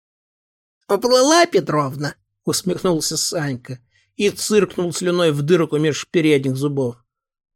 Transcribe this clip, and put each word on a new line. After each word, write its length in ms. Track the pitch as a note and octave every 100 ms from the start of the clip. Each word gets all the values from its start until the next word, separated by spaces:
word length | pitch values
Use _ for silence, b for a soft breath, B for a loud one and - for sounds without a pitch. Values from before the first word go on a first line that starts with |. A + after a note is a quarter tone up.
| _ _ _ _ _ _ _ _ -
«Поплыла 600 | G3+ A#3+ B3+ C4+ E4+ E4+
Петровна!» — 680 | F#3+ D3 D3+ C#3 C3 C#3+ - _ _
усмехнулся 720 | - - F3+ F3 F#3 D#3+ - D#3
Санька 640 | - E3+ C#3+ B2+ - B2+ _ _ _ -
и 120 | G3+
цыркнул 600 | - - G#3+ F#3 - F3
слюной 400 | - F3+ F3 E3+
в 100 | C#3+
дырку 360 | C#3+ F3+ D3+ D3+
меж 280 | D#3 C3+ -
передних 500 | F3 D#3 C#3+ C3+ C3
зубов. 400 | D3 C#3 B2 - _ _ _ _ _